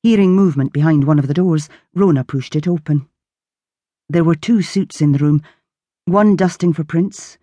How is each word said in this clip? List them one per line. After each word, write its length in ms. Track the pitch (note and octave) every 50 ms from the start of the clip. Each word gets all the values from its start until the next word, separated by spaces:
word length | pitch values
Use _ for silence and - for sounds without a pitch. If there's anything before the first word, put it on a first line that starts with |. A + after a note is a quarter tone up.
Hearing 320 | - A#3 A3+ G3+ G3 F#3 F#3
movement 400 | G3 G3 F3+ C#3 C#3 C3+ - -
behind 300 | D3 D3+ D#3+ D#3+ C#3+ C#3
one 160 | D3 D#3 D3
of 80 | C#3
the 60 | C3+ C#3+
doors, 360 | F3 F3+ F#3 D#3+ D3+ D3+ - - _ _ _ _
Rhona 300 | F3 G3+ F#3+ D3+ C3 C3
pushed 300 | - - C3+ B2+ - -
it 120 | D3+ D3
open. 400 | F3+ F3 D#3+ D3+ - D3 D3 C3+ _ _ _ _ _ _ _ _ _ _ _ _ _ _ _ _ _ _ _ _ -
There 140 | D3 F3 E3
were 120 | E3 E3
two 260 | D3+ - A3 A#3 G#3+
suits 400 | F3 - - G3 F#3 - - -
in 100 | D3+ D3
the 80 | C#3 C#3
room, 220 | D3 D3 D3 D3 D3+ - _ _ _ _ _ _ _ _ _ _ _
one 300 | - F3 G3+ G#3+ G#3+ G3
dusting 360 | E3 F#3+ F3+ - - F3 F3
for 120 | D#3 E3 D#3
prints 540 | D3+ - E3 F#3 G#3+ - - - - - _